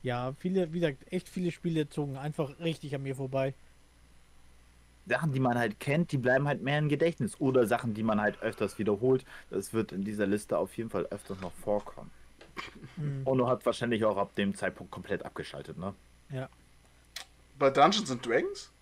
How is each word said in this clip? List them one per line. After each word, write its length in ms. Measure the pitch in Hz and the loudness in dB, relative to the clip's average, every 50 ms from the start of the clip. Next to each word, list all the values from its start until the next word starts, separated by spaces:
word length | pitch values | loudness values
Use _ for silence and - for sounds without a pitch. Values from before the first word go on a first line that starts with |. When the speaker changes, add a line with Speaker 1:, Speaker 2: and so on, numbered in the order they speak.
Speaker 1:
Ja, 320 | - 127 120 123 123 131 143 - | -2 -2 -2 -2 -4 -6 -6 -4
viele, 320 | - 180 190 190 180 156 160 | -4 -2 0 0 0 0 0
wie 60 | 175 | 0
gesagt, 320 | 170 151 135 - - - | 0 0 0 -4 -10 -6
echt 160 | - 185 - | -6 -6 -6
viele 240 | - - 185 180 170 | -6 -6 -2 -2 -2
Spiele 380 | 160 - - 175 165 160 151 147 | -4 -2 -4 0 0 0 -2 -2
zogen 260 | - 156 147 143 131 | -2 -4 -4 -4 -4
einfach 400 | 135 139 151 147 - 156 135 143 - | -6 -6 -6 -2 -2 -4 -4 -4 -4
richtig 360 | 170 165 160 - - 139 143 | -4 -4 -4 -4 -6 -6 -6
an 80 | 135 135 | -6 -4
mir 120 | 135 131 | -6 -4
vorbei. 380 | 131 135 127 135 135 135 139 135 - - - - - - - _ - - - - - - - - - - - - - - - - - - - - - - | -4 -4 -2 0 0 0 0 -2 -8 -18 -20 -20 -20 -20 -20 _ -20 -20 -20 -20 -20 -20 -20 -20 -20 -20 -20 -20 -20 -20 -20 -20 -20 -20 -20 -20 -20 -4
Speaker 2:
Sachen, 280 | 190 - - 165 156 131 | -2 -2 0 0 0 0
die 60 | 135 | 2
man 180 | 131 123 120 | 2 2 4
halt 220 | 120 117 107 104 - | 2 2 0 -2 -4
kennt, 320 | - 143 143 165 175 - | -2 0 2 2 2 0
die 60 | - | -2
bleiben 300 | 135 120 123 127 135 143 | 0 2 4 4 4 4
halt 140 | 143 143 - | 2 -2 -2
mehr 160 | - 135 143 | -2 0 0
im 100 | 151 151 | 2 2
Gedächtnis. 520 | 147 147 143 160 170 165 - 123 101 - - | 2 2 4 2 2 2 0 -4 -4 -2 0
Oder 240 | 151 131 127 127 117 | 0 4 6 6 6
Sachen, 300 | 101 120 117 - 120 104 | 6 2 0 0 -2 -2
die 80 | 107 110 | 0 2
man 180 | 113 107 104 | 2 2 4
halt 200 | 107 107 98 - - | 2 0 0 0 -4
öfters 340 | 113 107 - 110 95 - | -4 0 0 -2 -2 -2
wiederholt. 480 | - 104 107 104 98 120 127 131 131 - - - - - - | -2 2 2 2 4 4 4 4 2 0 -6 -20 -20 -16 -6
Das 240 | - 98 98 - - | -6 -6 -4 0 -2
wird 180 | 110 104 - | -2 -2 0
in 120 | - 95 98 | -4 -4 -4
dieser 240 | 107 107 104 104 | -4 0 0 2
Liste 300 | 98 101 104 - - 104 | 2 2 0 0 0 0
auf 200 | 80 90 98 - | 0 0 -2 -4
jeden 140 | - 113 113 | -8 -8 -4
Fall 160 | - 95 - | -2 -4 -2
öfters 340 | - - 101 - - 98 92 | -4 -6 -10 -8 -10 -10 -8
noch 100 | 95 87 | -8 -10
vorkommen. 600 | - - - 110 104 104 - - - - 53 - - - - - - - - - - - - - - - - 131 - | -10 -6 -2 0 0 0 0 -6 -14 -14 -16 -16 -18 -20 -20 -20 -20 -20 -20 -16 -14 -14 -14 -14 -16 -18 -18 -14 -10
Speaker 1:
Hm. 280 | - 147 147 139 135 135 | -6 -6 -4 -4 -2 0
Speaker 2:
Ono 220 | 131 131 131 123 | 2 2 4 4
hat 180 | 123 127 113 - | 4 2 2 2
wahrscheinlich 400 | 120 113 - 123 120 117 107 110 | 0 0 0 0 0 2 2 2
auch 120 | 107 101 | 2 2
ab 180 | 98 101 - - | 2 -2 -2 0
dem 180 | - 101 98 95 | 0 0 0 0
Zeitpunkt 360 | - 101 92 90 - 92 - | 0 -2 -4 -4 -4 -14 -12
komplett 340 | - 95 90 - 98 - - | -12 -12 -4 -4 -4 -4 -4
abgeschaltet, 520 | - - - 78 - - 69 69 - 73 76 | -8 -10 -10 -10 -10 -10 -12 -12 -12 -10 -8
ne? 160 | 87 98 98 - - - - - - - | -8 -8 -8 -10 -20 -20 -20 -20 -16 -10
Speaker 1:
Ja. 180 | 139 127 131 - - - - - - - - - - - - - - - - - - - - - - | -10 -10 -10 -10 -14 -20 -20 -20 -20 -20 -20 -20 -20 -20 -20 -16 -14 -14 -14 -14 -20 -20 -20 -20 -2
Speaker 3:
Bei 140 | 135 143 135 | 4 4 4
Dungeons 400 | 131 143 143 175 208 214 - 135 | 8 8 8 8 8 2 0 -2
and 120 | 127 117 120 | -4 -4 0
Dragons? 460 | 120 113 147 170 196 196 - - - _ _ | 2 2 2 2 0 -4 -8 -14 -18 _ _